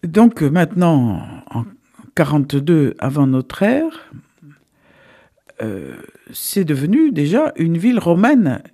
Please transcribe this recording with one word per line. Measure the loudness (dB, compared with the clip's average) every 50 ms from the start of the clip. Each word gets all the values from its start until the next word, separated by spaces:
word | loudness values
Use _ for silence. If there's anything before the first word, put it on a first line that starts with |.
| -8
Donc | 0 2 4 4 4 4 2 -2
maintenant, | 0 2 2 0 0 0 0 2 2 2 2 2 0 -2 -6 -8 -12 -16 -20 -20 -10
en | -8 -8 -8 -8 -12 _ _ _ _ _ -20 -12 _
quarante-deux | -2 -2 0 2 -2 -2 0 -2 -4 0 2 2 2 2 0 -2 -4
avant | -6 -4 0 0 0
notre | 2 0 -2 -4 -6 -6 -2 0
ère, | 0 0 0 -2 -4 -8 -12 -20 -20 -20 -20 _ _ _ _ _ -20 -20 _ _ _ _ _ _ _ _ _ _ _ _ _ _ _ _ _ _ _ -14 _ -10
euh, | -10 -10 -10 -12 -14 -16 -18 -20 -20 _ _ _ _ -16
c'est | -12 -10 -4 -2 -2 0
devenu | 0 0 -2 0 0 2 2 2 2 2
déjà | 0 -2 0 0 0 0 0 -2
une | -2 -2 0 0 0
ville | 2 2 0 2
romaine | 2 2 2 4 4 4 4 4 2 2 -2 -4 -8 -16